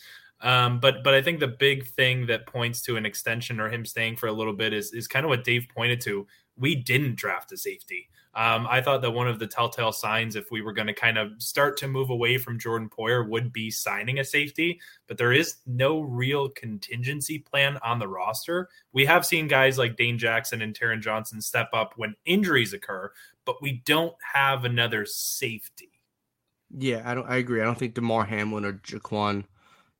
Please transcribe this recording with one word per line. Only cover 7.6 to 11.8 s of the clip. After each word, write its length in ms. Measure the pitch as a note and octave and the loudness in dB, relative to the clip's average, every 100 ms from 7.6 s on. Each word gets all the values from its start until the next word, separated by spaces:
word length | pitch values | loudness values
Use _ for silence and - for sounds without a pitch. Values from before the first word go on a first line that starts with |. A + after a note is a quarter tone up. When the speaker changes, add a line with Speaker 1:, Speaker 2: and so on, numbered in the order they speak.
| G2+ F#2+ - F2+ - _ _ A2 | -10 -10 -12 -14 -16 _ _ 0
Speaker 1:
Um, 320 | A2+ A2+ A#2 | 2 2 2
I 120 | B2+ | 2
thought 200 | B2+ C3+ | 4 2
that 80 | A#2+ | 2
one 180 | A#2 B2 | 0 0
of 120 | A2 | -2
the 80 | A2 | -4
telltale 440 | - A#2 B2 A2+ | 0 0 0 -2
signs, 440 | A2 A2 A2 A2+ G#2 | -2 0 0 0 -4
if 160 | - | -6
we 100 | A2 | -6
were 120 | G#2+ | -4
gonna 200 | G#2 G#2+ | -4 -4
kind 240 | G2+ A#2 A2+ | 0 2 2
of 240 | G#2 G#2+ | -2 -6
start 340 | - D3 C#3+ | -2 2 2
to 100 | C#3 | 2